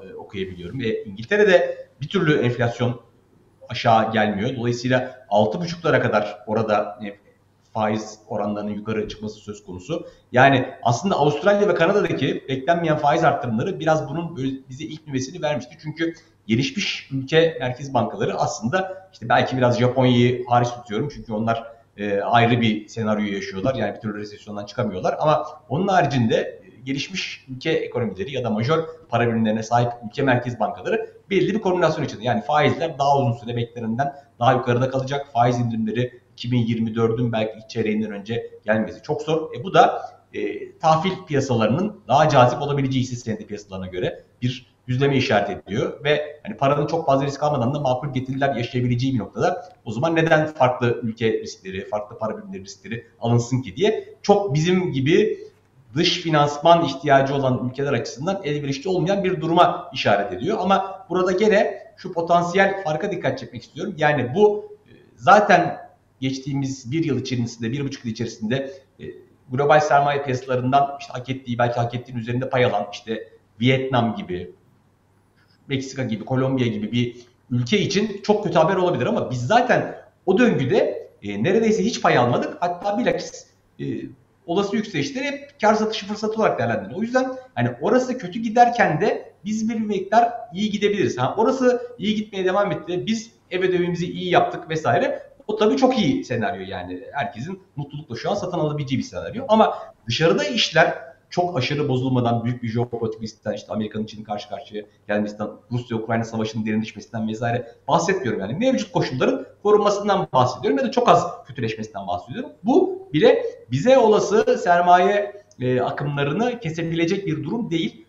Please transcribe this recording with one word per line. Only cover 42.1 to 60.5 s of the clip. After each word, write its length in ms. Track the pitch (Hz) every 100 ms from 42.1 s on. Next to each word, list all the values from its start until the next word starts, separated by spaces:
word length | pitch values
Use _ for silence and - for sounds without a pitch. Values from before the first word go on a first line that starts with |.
| 139 151
cazip 340 | 151 - -
olabileceği 400 | 143 143 131 131
hisse 140 | 117 120
senedi 300 | 113 101 101
piyasalarına 400 | 101 - 95 90
göre 360 | 90 262 - - _
bir 240 | 123 - - _ -
düzleme 280 | 127 139 135
işaret 340 | - 104 -
ediyor 540 | 87 87 110 - -
ve 360 | 143 151 - -
hani 140 | - 107
paranın 300 | 139 147 -
çok 200 | 165 139
fazla 200 | 135 131
risk 160 | -
almadan 320 | 151 139 120
da 60 | 147
makul 320 | 131 127 139
getiriler 420 | 127 131 135 139
yaşayabileceği 600 | 113 120 123 123 120 135
bir 40 | 123
noktada 460 | 95 110 170 - - -
o 80 | 110
zaman 240 | 107 165 165
neden 300 | 160 156 156
farklı 540 | - 127 - 120 117
ülke 300 | 113 - 110
riskleri, 560 | 107 - - 95 95 -
farklı 300 | 104 - -
para 200 | 107 98
birimleri 260 | 98 95
riskleri 420 | - - 101 120 - -
alınsın 420 | 117 120 - 127
ki 140 | 95 95
diye 380 | 208 - - -
çok 320 | - 202 160
bizim 380 | 147 170 185 175
gibi 460 | 135 127 196 214 - - - _ _ -
dış 260 | 151 180 -
finansman 640 | 165 151 147 - 165 170
ihtiyacı 500 | 135 - 143 135 135
olan 340 | 143 131 120 123
ülkeler 240 | 151 143
açısından 480 | 120 - 123 170 196
elverişli 460 | 147 147 139 139 185
olmayan 340 | 175 175 202
bir 160 | 185 156
duruma 500 | 160 175 170 - -
işaret 400 | 131 123 101 101
ediyor. 260 | 90 175